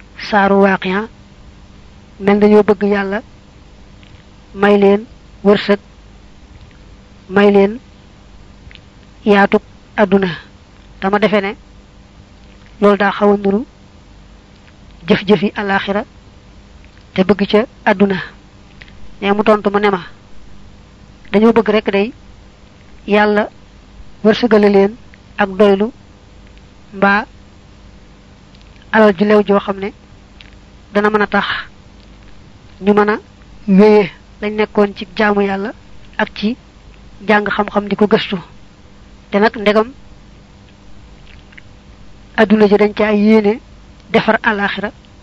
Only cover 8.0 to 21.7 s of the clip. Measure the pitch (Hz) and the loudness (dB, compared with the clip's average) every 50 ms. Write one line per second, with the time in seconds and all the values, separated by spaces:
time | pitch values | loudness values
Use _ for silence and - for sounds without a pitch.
8 | - - - - - - - - - - - - - - - - - - - - | -20 -20 -20 -20 -20 -20 -20 -20 -20 -20 -20 -20 -20 -20 -20 -20 -20 -20 -20 -20
9 | - - - - - 220 202 202 202 - - 208 - - - - - - - - | -20 -20 -18 -6 0 2 2 4 2 2 0 -2 -4 -6 -20 -20 -20 -10 -4 -2
10 | 214 185 196 196 190 185 156 - - - - - - - - - - - - - | 0 2 2 0 0 -2 -6 -8 -14 -20 -20 -20 -20 -20 -20 -20 -20 -20 -12 -8
11 | - 190 202 208 208 202 202 208 196 196 220 - - - - - - - - - | -6 -2 -2 0 0 0 0 -2 -4 -4 -8 -12 -18 -20 -20 -20 -20 -20 -20 -20
12 | - - - - - - - - - - - - - - - - 208 202 202 190 | -20 -20 -20 -20 -20 -20 -20 -20 -20 -20 -20 -20 -20 -20 -6 0 2 2 2 2
13 | 208 196 - - 208 208 202 202 202 196 196 214 277 - - - - - - - | 0 -2 -2 0 2 2 2 2 0 -2 -2 -2 -4 -8 -16 -20 -20 -20 -20 -20
14 | - - - - - - - - - - - - - - - - - - - - | -20 -20 -20 -20 -20 -20 -20 -20 -20 -20 -20 -20 -20 -20 -20 -20 -20 -20 -20 -8
15 | - 165 208 - 208 190 208 170 175 208 - - 208 196 190 196 - - 196 208 | -2 -2 -2 0 2 0 0 2 0 -2 -4 -6 -6 -4 -4 -4 -2 -4 -6 -6
16 | 262 - - - - - - - - - - - - - - - - - - - | -6 -10 -14 -20 -20 -20 -20 -20 -20 -20 -20 -20 -20 -20 -20 -20 -20 -20 -20 -20
17 | - - - - 185 185 208 180 202 - - 208 240 - - - - 214 208 190 | -20 -8 -4 -2 0 0 0 -2 -2 -2 -2 -2 -2 -4 -8 -8 -4 -2 0 0
18 | 208 196 190 175 - - - - - - - - - - - - - - - - | 0 0 -2 -4 -8 -12 -18 -20 -20 -20 -20 -20 -20 -20 -20 -20 -20 -20 -20 -20
19 | - - - - 202 196 202 208 214 226 214 208 202 208 196 202 208 208 196 175 | -18 -18 -14 -8 -4 -4 -2 -2 0 0 0 0 0 -2 -4 -2 -2 -2 -2 -4
20 | 156 - - - - - - - - - - - - - - - - - - - | -6 -10 -20 -20 -20 -20 -20 -20 -20 -20 -20 -20 -20 -20 -20 -20 -20 -20 -20 -20
21 | - - - - - - - 202 220 233 226 226 208 214 | -20 -20 -20 -20 -10 -6 -2 2 2 2 2 2 0 0